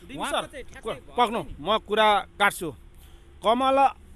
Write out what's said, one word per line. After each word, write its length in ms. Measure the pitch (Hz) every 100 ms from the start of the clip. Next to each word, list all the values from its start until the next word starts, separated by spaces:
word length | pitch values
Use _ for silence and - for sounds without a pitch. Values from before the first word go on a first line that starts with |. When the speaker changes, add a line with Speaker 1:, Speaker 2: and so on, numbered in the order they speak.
| 170
Speaker 1:
दिनु 120 | 240
Speaker 2:
उहाँको 220 | 226 302
Speaker 1:
सर, 60 | -
Speaker 2:
चाहिँ 180 | - -
ठ्याक्कै 160 | 269
Speaker 1:
कु-, 260 | 220 143 -
Speaker 2:
भएको 80 | 139
Speaker 1:
पक्नु, 280 | 226 226
Speaker 2:
छैन। 120 | 139 127
Speaker 1:
म 180 | 156 220
कुरा 420 | - 208 214 202 - -
काट्छु। 320 | 202 - 165 - - - - - - -
कमला 520 | 190 240 269 269 262 - -